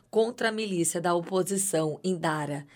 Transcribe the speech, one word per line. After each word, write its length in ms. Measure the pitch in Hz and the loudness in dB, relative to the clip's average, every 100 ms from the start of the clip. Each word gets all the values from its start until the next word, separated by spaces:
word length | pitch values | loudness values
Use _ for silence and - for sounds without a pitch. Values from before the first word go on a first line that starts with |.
| _ | _
contra 380 | 214 226 247 226 | 0 0 0 -2
a 40 | |
milícia 500 | 220 214 180 165 175 | -2 -2 0 0 0
da 120 | 175 | 2
oposição 840 | 175 170 185 180 196 190 160 156 147 | 0 2 0 0 0 0 0 0 -2
em 160 | 185 175 | -2 0
Dara. 480 | 160 156 143 143 143 | 0 0 -2 -6 -8